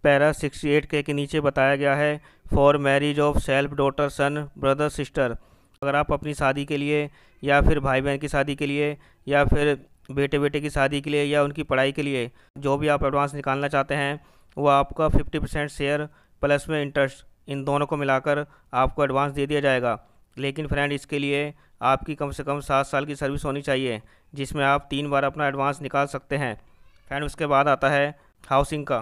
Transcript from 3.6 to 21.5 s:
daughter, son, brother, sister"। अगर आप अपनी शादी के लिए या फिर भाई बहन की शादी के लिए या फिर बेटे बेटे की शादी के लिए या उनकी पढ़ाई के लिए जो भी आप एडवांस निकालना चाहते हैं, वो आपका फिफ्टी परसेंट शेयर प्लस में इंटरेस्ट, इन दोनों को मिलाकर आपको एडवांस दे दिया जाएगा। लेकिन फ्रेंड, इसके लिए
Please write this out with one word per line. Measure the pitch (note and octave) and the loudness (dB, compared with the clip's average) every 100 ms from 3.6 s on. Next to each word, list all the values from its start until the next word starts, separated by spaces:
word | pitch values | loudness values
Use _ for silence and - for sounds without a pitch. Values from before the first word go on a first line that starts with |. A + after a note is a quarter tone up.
| C#3 | 0
daughter, | C#3+ C#3 C3+ C#3+ - | 0 -2 0 -4 0
son, | C#3+ D3 D3 - | -2 -2 -8 -2
brother, | C#3 C#3 D3+ - | 0 2 0 -2
sister"। | C#3 - B2+ A#2 - _ _ _ | -6 -2 -2 -2 -12 _ _ _
अगर | C#3 C#3+ | -2 0
आप | D3 | 0
अपनी | C#3+ D3+ | -2 -4
शादी | C#3+ C#3 C#3 | -2 0 0
के | C#3+ D3 | -2 -4
लिए | C#3+ D3+ D3 _ _ _ | 0 -2 -2 _ _ _
या | C#3 C#3+ | 2 4
फिर | C#3+ D#3 | 6 4
भाई | C3+ C3 | 2 0
बहन | C#3 C#3 | 0 -2
की | D3 | -2
शादी | D3 C#3+ | -2 -2
के | C#3 D3 | -2 -2
लिए | C#3+ D3 D3 - _ - | 0 -2 -4 -14 _ 0
या | C#3+ | 2
फिर | C#3+ D3 D3 C#3 - _ - | 4 4 4 0 -6 _ -8
बेटे | C3+ C#3+ C#3+ | -2 0 2
बेटे | C#3+ D3 | 0 -2
की | D3 | -4
शादी | C#3+ C3+ C#3+ | 0 0 0
के | D3 | -2
लिए | D3 | 0
या | D3 D3 | 2 2
उनकी | C#3+ C#3+ | 0 -2
पढ़ाई | D3 C3 C3+ | -2 0 0
के | C#3 | 0
लिए | C#3+ C3+ A#2+ - _ - | -2 -2 -4 -8 _ -6
जो | C#3 C#3 | -2 0
भी | D3+ | 2
आप | C#3+ | 2
एडवांस | C#3 C#3+ C#3+ | 2 0 -2
निकालना | C#3+ C#3 C3+ C#3+ | -4 -4 -2 0
चाहते | C#3+ C3+ | 0 0
हैं, | D3 C#3+ D3 _ _ _ - | -2 -2 -4 _ _ _ -2
वो | C#3+ | 2
आपका | C#3 C#3 - D#3 | 4 2 0 4
फिफ्टी | D#3 D3 D3+ | 4 4 -4
परसेंट | D3+ D#3 D3 | -4 -4 -6
शेयर | - C#3+ D3 D3 _ _ _ | -4 -2 -2 -4 _ _ _
प्लस | C#3+ C#3+ D3+ | 0 0 0
में | D#3 | -4
इंटरेस्ट, | C#3+ C#3+ C3+ - - _ - | -2 0 0 -2 -20 _ -10
इन | C#3 | -8
दोनों | C#3 C#3+ D3 | -2 -2 0
को | D3+ | -2
मिलाकर | C#3+ C3 D3 C#3+ D3 - _ | 0 0 0 -2 -2 -14 _
आपको | - C3 - | 0 0 2
एडवांस | C#3+ C3 C#3+ | 0 2 0
दे | C#3 C#3 | -2 -2
दिया | D3 | 0
जाएगा। | C#3 B2+ B2 A2 _ _ _ - | 2 2 0 -2 _ _ _ -6
लेकिन | C#3 C#3 D3+ | -6 -4 -4
फ्रेंड, | C#3+ C#3+ | -2 -2
इसके | C#3+ - C#3+ | -2 -4 -4
लिए | C#3+ C#3+ D3 | -2 -2 -2